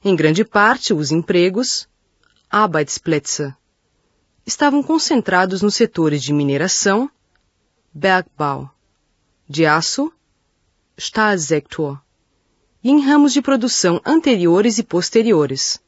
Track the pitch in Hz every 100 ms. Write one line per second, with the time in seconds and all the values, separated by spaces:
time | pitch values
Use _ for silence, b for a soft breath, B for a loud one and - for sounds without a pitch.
0 | 202 180 156 160 220 208 214 262 - 170
1 | 147 160 165 180 180 190 247 - - _
2 | _ _ _ _ _ 208 214 156 147 -
3 | - 151 - - 143 135 _ _ _ _
4 | _ _ _ _ - - 294 285 269 320
5 | - 277 - 185 190 190 208 - 226 -
6 | 160 147 127 147 143 139 180 - 202 202
7 | 277 _ _ _ _ _ _ _ _ 147
8 | 190 185 175 _ 151 135 135 _ _ _
9 | _ _ _ _ _ 143 156 156 160 -
10 | 302 _ _ _ _ _ _ _ _ _
11 | - 220 214 196 147 156 - - 147 139
12 | _ _ _ _ _ _ _ _ 240 294
13 | 269 294 285 277 277 269 240 - 180 170
14 | - 320 311 220 175 175 220 220 - 175
15 | 175 226 226 180 143 135 - -